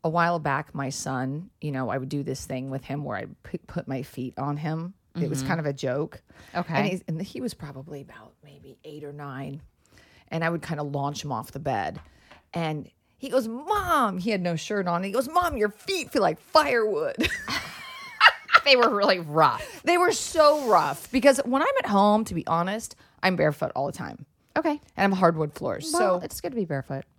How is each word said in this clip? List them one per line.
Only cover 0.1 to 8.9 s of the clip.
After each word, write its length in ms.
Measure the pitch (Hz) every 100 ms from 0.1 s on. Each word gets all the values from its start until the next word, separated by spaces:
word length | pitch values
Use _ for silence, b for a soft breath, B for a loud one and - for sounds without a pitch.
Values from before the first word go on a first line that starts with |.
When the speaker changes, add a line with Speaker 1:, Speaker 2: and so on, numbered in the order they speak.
| 170 170 170
Speaker 1:
back, 360 | 151 139 - 139
my 140 | 135
son, 600 | 139 139 135 131 147 185 _
you 100 | 151
know, 180 | 131 123
I 80 | 127
would 120 | 131
do 140 | 143
this 220 | 139 131 -
thing 240 | 131 135
with 140 | 135
him 200 | - 143
where 140 | 143 101
I 80 | 110 -
p-, 160 | - 175 -
put 200 | 175 -
my 160 | 135
feet 340 | 147 - 127 -
on 200 | 139 147
him. 360 | 156 160 175 - _ 170
It 140 | 165
was 100 | 143
Speaker 2:
Mm-hmm. 80 | 131
Speaker 1:
kind 120 | 165
of 60 | 147
a 60 |
joke. 500 | 143 135 131 160 - _ B B 170
Speaker 2:
Okay. 180 | 175
Speaker 1:
And 140 | 151 139
he's, 160 | 185 -
and 140 | 165
he 180 | 196 -
was 140 | 254
probably 480 | - 147 135 151 147
about 320 | - - - _
maybe 360 | 147 143 - -
eight 200 | -